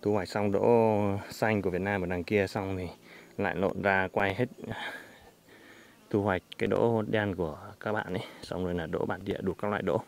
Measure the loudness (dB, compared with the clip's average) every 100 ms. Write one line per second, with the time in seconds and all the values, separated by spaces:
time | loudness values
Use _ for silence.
0 | 2 0 0 0 2 4 6 6 6 4
1 | 2 -2 -6 -2 2 2 2 0 0 -2
2 | -2 -4 0 2 2 0 -4 -4 -6 -12
3 | -20 -20 -18 -4 -2 2 0 2 2 2
4 | 2 2 0 2 -2 -4 -10 -8 -8 -10
5 | -16 -20 -20 -20 -20 -20 -20 -20 -20 -20
6 | -2 0 2 0 -2 -4 0 2 4 2
7 | 0 0 0 0 -4 -4 -14 -8 -4 -4
8 | -2 -6 -6 -14 -8 -4 -2 -2 -2 -2
9 | -2 -4 -4 -2 -2 -2 -2 -2 0 0